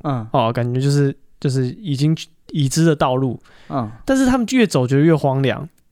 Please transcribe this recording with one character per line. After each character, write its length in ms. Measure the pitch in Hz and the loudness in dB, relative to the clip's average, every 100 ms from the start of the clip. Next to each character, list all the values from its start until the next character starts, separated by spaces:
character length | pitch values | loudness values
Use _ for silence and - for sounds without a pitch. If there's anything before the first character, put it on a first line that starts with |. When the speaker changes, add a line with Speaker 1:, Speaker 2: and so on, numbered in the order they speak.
Speaker 1:
嗯。 200 | 151 123 110 | -6 -6 -2
Speaker 2:
哦， 200 | 143 113 | 0 0
感 220 | 120 120 | 0 -2
觉 40 | 127 | 0
就 120 | 139 | 0
是， 260 | 143 139 - _ - | 2 0 -2 _ -6
就 80 | 143 | -2
是 180 | 131 127 | -2 -2
已 300 | - 196 135 | -6 -6 0
经 180 | 151 165 - _ - | 0 0 -6 _ -8
已 180 | 160 135 | -2 0
知 160 | 160 | 2
的 100 | 165 | 2
道 220 | 147 139 127 | 2 0 0
路。 240 | 131 - - - - | -2 -6 -14 -20 -8
Speaker 1:
嗯。 200 | 135 107 113 | -6 -6 -8
Speaker 2:
但 120 | - 269 | -2 0
是 100 | 254 | 2
他 100 | 254 | 2
们 100 | 220 | 0
越 140 | 254 220 | 2 2
走 200 | 139 127 | 2 2
觉 100 | 139 | 4
得 60 | |
越 140 | 160 151 | 4 4
荒 260 | 139 135 | 0 0
凉， 240 | 131 - 156 _ _ | -2 -4 -10 _ _